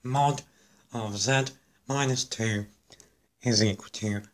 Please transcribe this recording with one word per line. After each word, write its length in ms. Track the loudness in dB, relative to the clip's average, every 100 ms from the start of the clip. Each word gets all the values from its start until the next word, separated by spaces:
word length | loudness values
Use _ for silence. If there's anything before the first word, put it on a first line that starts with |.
mod 380 | 0 2 2 0 -8 _ _ _ _
of 240 | -8 -6 -2
z 260 | 2 2 0 -8 _ _ -4
minus 380 | 0 2 0
two 400 | -4 -2 0 0 -4 _ _ -20 -20 _ _ _
is 200 | 0 4
equal 280 | 2 0 -8
to 300 | -6 -4 -4 -8